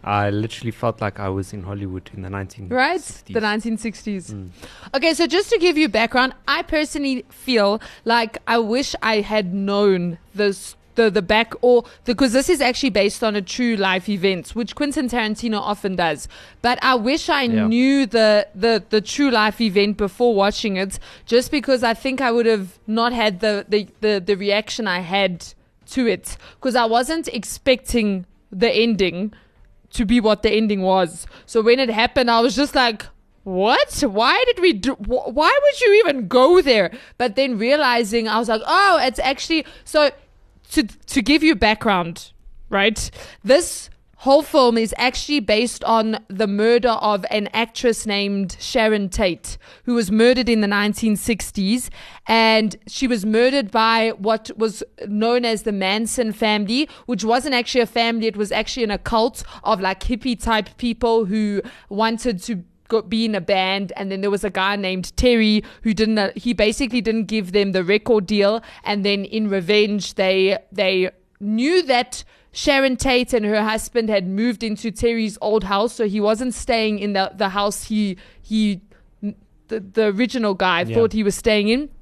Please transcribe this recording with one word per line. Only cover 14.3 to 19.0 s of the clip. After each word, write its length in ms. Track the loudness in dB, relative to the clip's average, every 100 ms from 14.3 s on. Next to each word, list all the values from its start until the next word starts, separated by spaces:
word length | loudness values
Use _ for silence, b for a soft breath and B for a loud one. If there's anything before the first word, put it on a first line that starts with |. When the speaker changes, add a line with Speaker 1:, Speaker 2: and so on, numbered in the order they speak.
| -2 -6
Speaker 2:
which 260 | -8 -8 -4
Quentin 320 | -4 -2 -4
Tarantino 500 | -2 -4 -4 -4 -4
often 380 | -4 -4 -4 -2
does. 320 | -2 -2 -10 B B B
But 160 | -2 0
I 100 | 0
wish 340 | 0 0 -2 0
I 140 | 0
Speaker 1:
Yeah. 240 | 2 0 2
Speaker 2:
knew 400 | 2 4 4 2
the, 400 | 2 4 4 0
the, 300 | -2 0 0 0
the 120 | -2